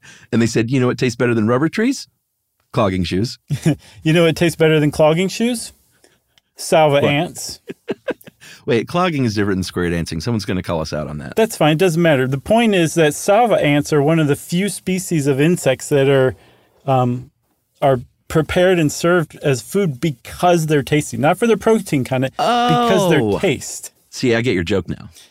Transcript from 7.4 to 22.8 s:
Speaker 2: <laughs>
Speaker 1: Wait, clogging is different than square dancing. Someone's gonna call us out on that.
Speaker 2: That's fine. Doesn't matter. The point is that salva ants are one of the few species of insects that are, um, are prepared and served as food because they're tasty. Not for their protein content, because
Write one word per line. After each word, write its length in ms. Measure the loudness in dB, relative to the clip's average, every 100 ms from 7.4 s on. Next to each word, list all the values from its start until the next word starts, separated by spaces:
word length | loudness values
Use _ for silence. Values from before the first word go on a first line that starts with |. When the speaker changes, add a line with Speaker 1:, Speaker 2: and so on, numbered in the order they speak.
| -14 -14 -18 -14 -12 -10 -10
Speaker 2:
<laughs> 520 | -12 -14 -20 -20 -12 -2
Speaker 1:
Wait, 220 | -2 0
clogging 360 | -2 -2 0
is 120 | -2 0
different 220 | 0 -2
than 60 |
square 260 | -4 -2 -2
dancing. 300 | -2 -4 -6
Someone's 260 | -4 -4 -4
gonna 180 | -6
call 180 | -4 -6
us 100 | -4
out 140 | -8 -8
on 100 | -10
that. 160 | -8 -2
Speaker 2:
That's 200 | -2 0
fine. 220 | 0 2
Doesn't 240 | 2 2
matter. 260 | 2 2 0
The 100 | -2
point 360 | 0 2 2 2
is 180 | 0 2
that 180 | 0
salva 420 | 0 2 2 4 2
ants 380 | 2 0 0
are 80 | 0
one 160 | 2 2
of 80 | 0
the 80 | -2
few 320 | -4 -4 -2
species 580 | -4 -4 -4 -2 -2 0
of 120 | 2
insects 500 | 2 2 0 -2 0
that 180 | 0 4
are, 260 | 4 2 -2 _ _ _ _ -2
um, 460 | 0 0 -4 -10 _ _ _ _ -2
are 180 | 0 0 -2 _ -6
prepared 500 | -4 -2 2 2 2
and 120 | 0
served 440 | 0 0 0 -2 -4
as 240 | -2 -2
food 380 | -2 -2 -2 -2
because 680 | -6 -6 -12 -2 2 2 2
they're 160 | 0
tasty. 340 | 0 -2 -2 -2
Not 200 | 0 2
for 100 | 0
their 100 | 0
protein 460 | 2 0 0 -4
content, 300 | -2 -2 -2 -2
because 640 | -2 0 2 2